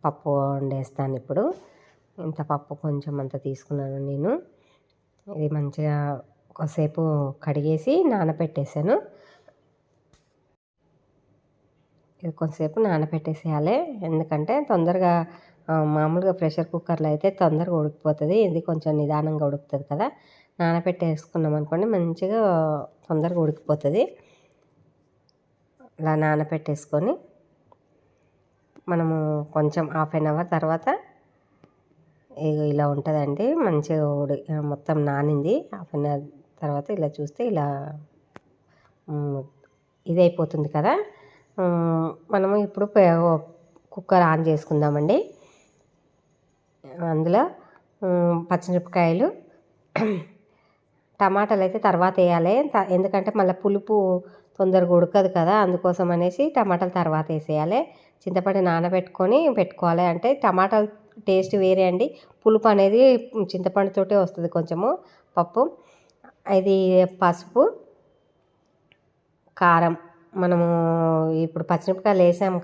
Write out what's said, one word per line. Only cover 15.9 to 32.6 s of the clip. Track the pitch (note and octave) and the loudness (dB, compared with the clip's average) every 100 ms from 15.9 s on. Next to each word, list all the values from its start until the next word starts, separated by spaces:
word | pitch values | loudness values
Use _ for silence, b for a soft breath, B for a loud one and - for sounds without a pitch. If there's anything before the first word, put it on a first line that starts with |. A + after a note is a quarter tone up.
| D3+ D#3 E3+ F#3+ | 0 0 0 0
ప్రెషర్ | F3 D#3+ D#3 E3 | 0 -2 -2 -6
కుక్కర్లో | E3+ - E3 D#3 | -6 -4 -2 -2
అయితే | D3+ G3 | 0 -2
తొందరగా | F#3+ E3+ D#3 F3 E3+ | 2 0 2 -2 -2
ఉడికిపోతుంది, | D3+ D3 D#3 D3+ D3+ G#3 | -2 -2 -4 -2 0 2
ఇది | G3+ E3 | 2 -2
కొంచెం | E3+ D#3+ D#3 D3+ | -4 -4 -2 -2
నిదానంగా | D3 D3+ D#3 D3+ D3 | 0 -2 -2 -2 -2
ఉడుకుతుంది | C#3+ - C#3 - | -4 -6 -8 -6
కదా. | D3 A#3+ b b b b - | -6 -6 b b b b -4
నానబెట్టేసుకున్నాం | E3+ E3+ F3 F3 E3 D#3 - E3+ D#3 | -2 0 -2 -2 -4 -4 -6 -4 -2
అనుకోండి, | D3+ D3 E3 G#3+ | -2 -2 -2 0
మంచిగా | G3+ E3+ E3 F#3+ A3 G#3 E3 D#3 D3 - _ - | 0 -2 -4 -4 0 0 0 0 -4 -8 _ -4
తొందరగా | D#3+ E3+ F3 | -2 0 0
ఉడికిపోతుంది. | D#3 D#3 - D3+ C#3+ F3+ E4+ - b b b b _ _ _ _ _ _ _ _ _ _ _ _ C4 - | -2 -2 -4 -2 0 0 -2 -4 b b b b _ _ _ _ _ _ _ _ _ _ _ _ -20 -6
ఇలా | D#3+ | -2
నానబెట్టేసుకొని | D#3 D#3 D3+ D3+ D#3 D#3 D3 - D3 G3 F4 - _ _ _ _ _ _ _ _ _ _ _ _ _ _ - - | 0 0 0 -2 -6 -6 -8 -4 -2 -2 -4 -10 _ _ _ _ _ _ _ _ _ _ _ _ _ _ -16 -4
మనము | E3+ E3 D#3+ D#3 D3+ | -2 0 0 -2 -4
కొంచెం | D3 D#3 D3+ E3+ D#3 | -4 0 0 0 -4
హాఫ్ | D#3+ D3+ | -4 -2
అన్ | D#3+ D3+ | 0 0
అవర్ | D3+ F3 | -2 -2
తర్వాత | D#3+ D#3+ E3 C4 F#4+ - _ _ _ _ _ _ _ _ _ _ _ _ - | -2 0 -2 -2 -4 -8 _ _ _ _ _ _ _ _ _ _ _ _ -6
ఇగో | D#3 D3+ | -2 -2